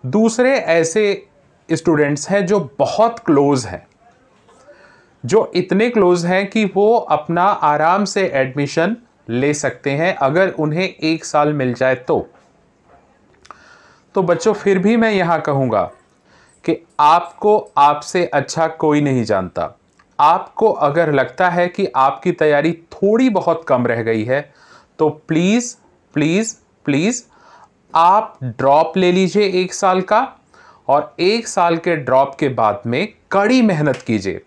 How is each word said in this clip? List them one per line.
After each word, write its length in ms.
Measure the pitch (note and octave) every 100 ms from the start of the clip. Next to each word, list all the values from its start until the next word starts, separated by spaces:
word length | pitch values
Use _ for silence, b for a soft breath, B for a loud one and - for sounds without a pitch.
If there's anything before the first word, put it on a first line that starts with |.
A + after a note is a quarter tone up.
| C3
दूसरे 480 | G3 A3+ A3+ B3+
ऐसे 720 | B3+ - E3 D#3+ G#3+ G#3 G3 - _ _ _ -
स्टूडेंट्स 580 | D#3+ - D3+ C#3+ D3 -
हैं 160 | G3+ F3
जो 300 | G3+ C#3+ -
बहुत 400 | C3+ - A3+ A3+
क्लोज 460 | - C#3+ C#3+ C#3 G#2+
हैं, 220 | F#2 - _ _ _ _ _ _ _ b b b b b b A#2+
जो 260 | G3 - F3
इतने 340 | F3+ F#3 A#3
क्लोज 360 | A#3 F3+ F3+ E3+
हैं 240 | F#3 G3+
कि 160 | A3 G#3
वो 300 | F#3+ G#3 A#3
अपना 460 | - D3+ - E3+
आराम 640 | F#3+ G3+ D#3 D3 D#3 F#3+ G3+
से 220 | - F#3
एडमिशन 680 | C#3 C3 C3 C#3+ - F3 A3+ _ _ -
ले 240 | A#2 C#3
सकते 380 | D3 C3+ - C#3+
हैं 240 | C#3 E3+ -
अगर 340 | C3+ D#3 F#3+
उन्हें 460 | - D#3 D#3 F#3+ -
एक 300 | D#3+ D#3+ -
साल 280 | D#3 D3+
मिल 200 | D3 B2+
जाए 220 | A#2 C3 B2+
तो। 320 | B2+ C#3+ - _ _ _ _ _ _ _ _ _ _ _ _ B B B B B B -
तो 60 |
बच्चों, 300 | F3+ E3+ A3
फिर 260 | G#3 G3+ F#3+
भी 180 | F#3+ A#3
मैं 140 | A3
यहाँ 300 | G3+ E3+ E3
कहूँगा 400 | D#3 C#3 B2+ G#2+ F#2 - _ _ b b b b -
कि 200 | D#3 _ -
आपको 720 | D3 E3+ E3+ - G#3 G#3 - -
आपसे 480 | C#3+ D3 - F#3 F3
अच्छा 420 | D3 C3+ - D#3+
कोई 340 | D#3+ D#3 D3
नहीं 220 | C#3+ B2+
जानता। 560 | A2 G2+ F#2 - D#2 - _ _ _ -
आपको 520 | D3 E3+ - - A3
अगर 400 | - D3 D3+ D#3+
लगता 380 | C#3+ B2 - F3+
है 180 | F3 F3
कि 200 | F3 G3 C3
आपकी 360 | C3+ - F3+
तैयारी 400 | E3+ D#3 D3 D#3
थोड़ी 580 | E3 - - G3 A3+ C4
बहुत 360 | F#3+ - E3 -
कम 200 | B2+ A#2+
रह 140 | A#2
गई 200 | A2+ A2+
है, 300 | G#2+ C3+ C#3+ b b b b _
तो 100 | D#3
प्लीज़, 680 | D3+ - E3 F3 A3+ A#3 - _ _ _
प्लीज़, 420 | D3 D3+ F3+ A3 - _ _ -
प्लीज़ 380 | D3 F#3 B3 _ b b b b _ _ E3
आप 420 | E3+ G3+ A3 -
ड्रॉप 540 | B2+ A2 C3+ C#3+ E3 F#3+
ले 140 | F#3
लीजिए 380 | F3+ F#3+ G3+ G3+ F#3
एक 120 | F#3
साल 280 | - F#3+ F#3
का 380 | F#3 G#3+ C4 - _ b b b -
और 280 | C#3 D3 -
एक 280 | F3+ A3+ A3+
साल 300 | - F3 E3+
के 180 | F3 E3
ड्रॉप 400 | C3 C3 C#3 -
के 100 | D3
बाद 320 | A#2+ A2 G#2 A#2
में 280 | B2 G#3 - _
कड़ी 300 | G3 G#3 B3+
मेहनत 360 | A3+ E3 D3+ B2+
कीजिए। 440 | - A2 F#2+ E2